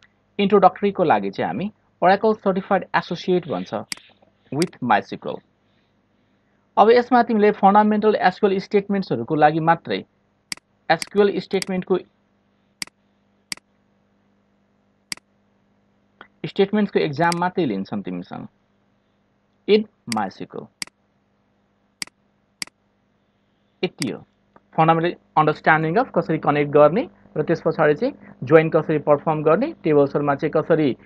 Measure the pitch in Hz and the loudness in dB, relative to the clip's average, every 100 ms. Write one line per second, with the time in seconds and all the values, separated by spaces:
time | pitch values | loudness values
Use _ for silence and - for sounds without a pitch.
0 | _ _ _ - 202 202 180 - 202 196 | _ _ _ -2 2 4 4 2 -6 0
1 | 165 110 98 98 101 92 196 - _ _ | 2 2 0 -6 -6 -6 -8 -12 _ _
2 | 175 196 220 214 202 190 190 190 - 160 | 2 2 0 0 -2 -4 -2 -4 -2 -6
3 | - 175 - 180 165 92 95 107 107 - | -6 -10 -2 -2 -2 -8 -6 -10 -10 -18
4 | _ _ _ _ _ 135 - - 123 104 | _ _ _ _ _ -6 -6 -6 0 0
5 | - 98 - - _ _ _ _ _ _ | 0 -12 -12 -12 _ _ _ _ _ _
6 | _ _ _ _ _ _ _ - 208 240 | _ _ _ _ _ _ _ 2 4 4
7 | 240 247 240 220 208 208 196 208 214 214 | 4 0 2 2 2 4 4 4 4 2
8 | 214 - 185 - 208 190 - 208 202 196 | 0 2 0 0 -2 -2 -2 -2 -2 -6
9 | 185 131 117 156 151 160 160 165 - 98 | -4 -6 -4 2 2 2 0 -2 -2 -6
10 | - _ _ _ _ - _ _ _ 165 | -6 _ _ _ _ -20 _ _ _ -4
11 | - 196 202 196 - 190 185 185 180 185 | -2 0 0 0 -6 -6 -4 -8 -2 -4
12 | - _ _ _ _ _ _ _ - _ | -4 _ _ _ _ _ _ _ -20 _
13 | _ _ _ _ _ - _ _ _ _ | _ _ _ _ _ -20 _ _ _ _
14 | _ _ _ _ _ _ _ _ _ _ | _ _ _ _ _ _ _ _ _ _
15 | _ - _ _ _ _ _ _ _ _ | _ -20 _ _ _ _ _ _ _ _
16 | _ _ - _ 156 - 196 208 202 - | _ _ -20 _ -12 -2 -2 0 -2 -2
17 | 160 139 170 170 180 185 151 95 98 104 | -2 -2 -2 -2 -4 -4 -4 -4 -6 -10
18 | 92 90 87 82 - _ _ _ _ _ | -10 -12 -12 -16 -16 _ _ _ _ _
19 | _ _ _ _ _ _ - 214 214 _ | _ _ _ _ _ _ 0 0 0 _
20 | - 110 98 - - - - _ - _ | -10 -6 -6 -10 -16 -16 -18 _ -18 _
21 | _ _ _ _ _ _ _ _ _ _ | _ _ _ _ _ _ _ _ _ _
22 | - _ _ _ _ _ - _ _ _ | -20 _ _ _ _ _ -20 _ _ _
23 | _ _ _ _ _ _ _ _ 185 - | _ _ _ _ _ _ _ _ -8 -6
24 | - 85 - _ _ _ _ - 160 165 | -8 -8 -16 _ _ _ _ 0 2 2
25 | 170 - _ - 156 151 - 156 156 170 | 0 -6 _ 0 0 0 0 2 2 -2
26 | 175 - 165 160 156 147 147 147 147 180 | -2 -4 -2 -4 -2 -2 2 4 4 4
27 | 330 _ _ - 151 165 175 156 156 147 | -6 _ _ -8 -2 -2 -2 0 0 0
28 | 254 - - - 127 160 160 156 151 156 | -4 -8 -20 -16 4 4 4 0 0 -4
29 | - 147 - 156 151 165 285 330 170 151 | 0 0 0 -2 2 2 0 -4 0 2
30 | 139 151 147 139 156 160 151 160 147 113 | 2 0 -2 -2 -2 -2 0 0 2 -2